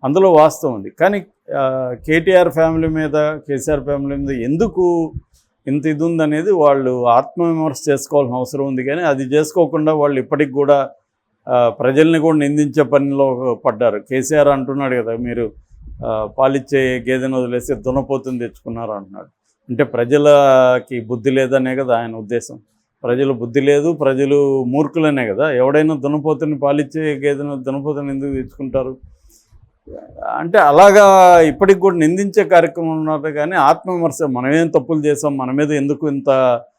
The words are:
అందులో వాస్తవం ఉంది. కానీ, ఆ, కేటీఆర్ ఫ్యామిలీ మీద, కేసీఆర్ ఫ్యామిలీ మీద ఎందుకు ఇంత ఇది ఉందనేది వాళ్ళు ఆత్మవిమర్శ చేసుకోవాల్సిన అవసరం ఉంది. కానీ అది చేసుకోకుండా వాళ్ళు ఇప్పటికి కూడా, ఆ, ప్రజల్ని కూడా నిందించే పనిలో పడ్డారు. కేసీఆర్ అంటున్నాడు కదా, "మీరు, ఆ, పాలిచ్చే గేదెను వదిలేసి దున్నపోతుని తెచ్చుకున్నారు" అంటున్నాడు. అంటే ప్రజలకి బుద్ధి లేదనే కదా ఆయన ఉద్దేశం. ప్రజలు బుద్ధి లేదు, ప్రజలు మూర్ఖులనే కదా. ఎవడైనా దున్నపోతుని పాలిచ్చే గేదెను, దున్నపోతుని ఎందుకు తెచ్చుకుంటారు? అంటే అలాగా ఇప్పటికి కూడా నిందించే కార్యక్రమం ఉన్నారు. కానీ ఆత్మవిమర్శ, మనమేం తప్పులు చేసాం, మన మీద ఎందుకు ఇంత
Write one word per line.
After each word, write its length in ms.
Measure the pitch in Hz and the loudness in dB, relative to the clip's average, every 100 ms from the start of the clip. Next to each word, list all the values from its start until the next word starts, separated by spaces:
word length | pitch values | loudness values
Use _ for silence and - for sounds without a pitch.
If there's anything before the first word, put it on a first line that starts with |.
అందులో 280 | 131 156 190 | -2 2 6
వాస్తవం 420 | 165 156 - 151 | 6 6 2 -6
ఉంది. 160 | 113 98 - | -6 -12 -2
కానీ, 260 | 175 202 170 _ - 139 | 0 0 -8 _ -10 -4
ఆ, 380 | 135 131 127 120 - | -2 -2 -6 -8 -2
కేటీఆర్ 420 | 160 170 185 170 | -2 4 4 4
ఫ్యామిలీ 380 | 156 165 160 160 | 2 0 0 -2
మీద, 240 | 156 156 147 | -2 -2 -2
కేసీఆర్ 640 | 151 156 147 139 143 147 | -2 -4 -6 -6 -2 -4
ఫ్యామిలీ 320 | 131 143 139 139 | -2 -4 -4 -6
మీద 160 | 139 | -6
ఎందుకు 800 | 135 117 156 220 - 180 170 160 - _ _ _ _ - | -6 -4 -2 -2 0 0 0 -4 -8 _ _ _ _ -6
ఇంత 180 | 143 147 | -4 -2
ఇది 180 | 151 | -2
ఉందనేది 480 | 165 165 156 151 175 | -2 0 -2 -2 0
వాళ్ళు 560 | 190 147 139 131 127 120 | 2 4 4 0 -2 2
ఆత్మవిమర్శ 720 | 117 131 - 170 160 156 131 - | 2 0 -4 -2 -2 -4 -6 -2
చేసుకోవాల్సిన 460 | 139 - 147 135 123 | -2 0 -2 0 -4
అవసరం 300 | 127 143 139 | -6 -6 -4
ఉంది. 180 | 131 | -4
కానీ 180 | 127 151 | -4 -4
అది 220 | 170 135 | -2 -2
చేసుకోకుండా 680 | 135 147 151 165 160 160 151 | 0 0 0 0 0 0 0
వాళ్ళు 260 | 156 147 135 | 2 0 0
ఇప్పటికి 320 | - 147 147 | -2 -2 -2
కూడా, 380 | 131 143 143 135 - _ _ _ _ - | -2 2 2 2 -8 _ _ _ _ -2
ఆ, 200 | 123 120 | 0 2
ప్రజల్ని 500 | - 123 135 160 165 | 0 -2 2 2 2
కూడా 180 | 156 156 | 2 0
నిందించే 460 | 143 147 147 135 | 0 0 -2 0
పనిలో 760 | 135 139 139 139 135 127 127 113 135 | 0 2 0 0 -2 -2 -4 -2 -4
పడ్డారు. 320 | 107 117 104 | 0 -2 -2
కేసీఆర్ 500 | 98 131 123 151 143 | -4 -4 -2 2 2
అంటున్నాడు 480 | 139 127 135 139 127 | 2 -2 -6 -4 -4
కదా, 200 | 110 113 | -4 -6
"మీరు, 360 | 120 117 113 - _ - - - 120 | -6 -6 -6 -8 _ -20 -20 -12 -6
ఆ, 240 | 110 107 - | -6 -6 0
పాలిచ్చే 680 | 135 139 131 139 131 127 117 | 0 0 -2 -2 -2 -4 -4
గేదెను 320 | 131 131 131 | -4 -2 -4
వదిలేసి 340 | 123 123 120 127 | -4 -6 -6 -6
దున్నపోతుని 640 | 113 127 131 139 135 127 | -4 -4 -4 -6 -6 -8
తెచ్చుకున్నారు" 520 | 117 _ - 117 117 | -10 _ -14 -12 -10
అంటున్నాడు. 360 | 104 98 98 92 _ _ _ _ | -10 -12 -20 -20 _ _ _ _
అంటే 140 | 120 | -4
ప్రజలకి 1160 | 117 117 120 147 147 143 139 131 127 127 - 123 | -4 -2 0 2 6 6 6 6 4 2 -2 -10
బుద్ధి 300 | 110 120 113 | -8 -4 -2
లేదనే 440 | 131 131 135 127 131 | 0 0 0 -2 -4
కదా 220 | 131 117 | 0 -2
ఆయన 180 | 117 113 | -2 -10
ఉద్దేశం. 440 | 107 120 - 123 _ _ _ _ | -6 -6 -6 -20 _ _ _ _
ప్రజలు 300 | 120 123 139 | -4 -2 0
బుద్ధి 280 | 127 120 120 | -2 -2 -2
లేదు, 320 | 135 143 151 | 2 2 2
ప్రజలు 680 | 160 139 135 139 143 143 135 | -2 -2 0 0 2 2 0
మూర్ఖులనే 640 | 123 135 147 165 156 143 117 | -2 -2 -2 0 0 0 -2
కదా. 240 | 98 151 | -2 0
ఎవడైనా 440 | 127 131 147 156 151 | 2 2 2 0 -2
దున్నపోతుని 640 | 135 151 147 147 156 147 | -4 -4 -2 -2 -2 -2
పాలిచ్చే 540 | 139 147 143 156 156 | -2 -2 -2 -4 -4
గేదెను, 420 | 143 143 139 143 139 | -2 -2 -2 -6 -8
దున్నపోతుని 540 | 127 135 143 143 143 | -8 -6 -6 -6 -6
ఎందుకు 240 | 139 139 | -6 -6
తెచ్చుకుంటారు? 640 | 135 131 - 135 127 127 131 - _ _ _ _ _ _ _ _ - - - - 131 | -8 -10 -10 -6 -6 -6 -10 -18 _ _ _ _ _ _ _ _ -20 -20 -12 -8 -6
అంటే 200 | 165 208 | 0 2
అలాగా 840 | 156 147 202 202 202 190 180 175 | 4 8 8 8 8 8 8 8
ఇప్పటికి 400 | 165 147 196 196 | 6 2 2 4
కూడా 160 | 190 175 | 4 2
నిందించే 480 | 156 175 202 190 | 0 0 -2 0
కార్యక్రమం 460 | 175 175 165 170 165 | 4 4 4 -2 -6
ఉన్నారు. 320 | 160 156 156 | -4 -4 -4
కానీ 340 | 151 151 151 185 | -4 -4 -4 2
ఆత్మవిమర్శ, 600 | 139 151 190 180 165 135 | 2 2 -2 -4 -4 -2
మనమేం 440 | 151 123 127 151 165 | -4 -2 0 0 2
తప్పులు 380 | 160 123 160 147 | 0 0 -2 -2
చేసాం, 320 | 147 147 139 | -2 -2 -4
మన 140 | 127 | -4
మీద 200 | 135 147 | -2 -2
ఎందుకు 360 | 151 139 143 156 | -2 -2 -4 -4
ఇంత 540 | 139 135 135 131 120 - | -4 0 2 2 0 -4